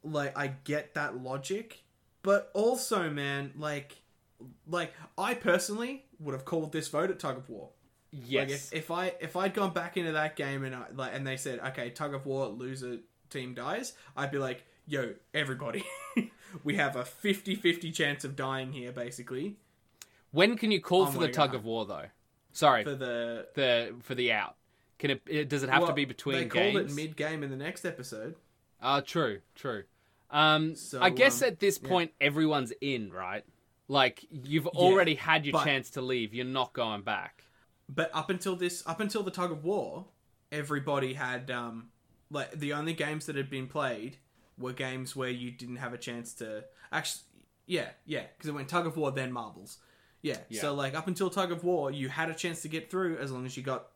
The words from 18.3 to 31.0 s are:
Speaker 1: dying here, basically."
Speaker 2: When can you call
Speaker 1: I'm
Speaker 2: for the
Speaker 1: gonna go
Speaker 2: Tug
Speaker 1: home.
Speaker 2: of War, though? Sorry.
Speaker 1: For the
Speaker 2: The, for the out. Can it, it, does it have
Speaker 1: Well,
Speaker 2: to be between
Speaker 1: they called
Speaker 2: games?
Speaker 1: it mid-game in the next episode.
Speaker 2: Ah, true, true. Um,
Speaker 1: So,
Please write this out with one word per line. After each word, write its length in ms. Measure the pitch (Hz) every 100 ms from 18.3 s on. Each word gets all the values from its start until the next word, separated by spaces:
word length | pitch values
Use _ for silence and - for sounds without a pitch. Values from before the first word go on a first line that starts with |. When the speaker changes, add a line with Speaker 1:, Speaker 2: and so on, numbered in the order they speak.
| 139
Speaker 1:
dying 360 | 135 131 131
here, 200 | 135 123
basically." 680 | 127 120 123 120 127 190 202 _ _ _ _ - _ _
Speaker 2:
When 260 | 143 202 233
can 140 | 220
you 100 | 196
call 240 | - 180 185
Speaker 1:
I'm 60 |
Speaker 2:
for 80 | 139
the 60 | 160
Speaker 1:
gonna 60 |
go 40 | 139
Speaker 2:
Tug 120 | 139
Speaker 1:
home. 40 | 131
Speaker 2:
of 60 | 110
War, 200 | 113 101
though? 200 | 87 - _ _ _ _
Sorry. 300 | - 151 123
Speaker 1:
For 120 | 110 135
the 520 | 127 117 117 117 -
Speaker 2:
The, 420 | - 135 120 117 120
for 140 | - 127
the 160 | 120
out. 240 | 110 98 - _ _ _ _
Can 140 | 143
it, 100 | 131 -
it, 220 | 151 143
does 120 | 143
it 60 | 131
have 120 | 131
Speaker 1:
Well, 80 | 170
Speaker 2:
to 40 |
be 120 | 147 135
between 300 | 120 143 135
Speaker 1:
they 80 | 123
called 280 | 120 117
Speaker 2:
games? 180 | 196 -
Speaker 1:
it 40 | 143
mid-game 480 | 156 156 151 156
in 60 | 139
the 40 | 135
next 280 | 151 - 180
episode. 500 | 165 127 110 117 165 _ _ _ _
Speaker 2:
Ah, 200 | 127 143
true, 380 | 139 170 135 98 _ -
true. 280 | 139 107 - _ _ _ _
Um, 440 | 147 156 156 156 160
Speaker 1:
So, 260 | - 135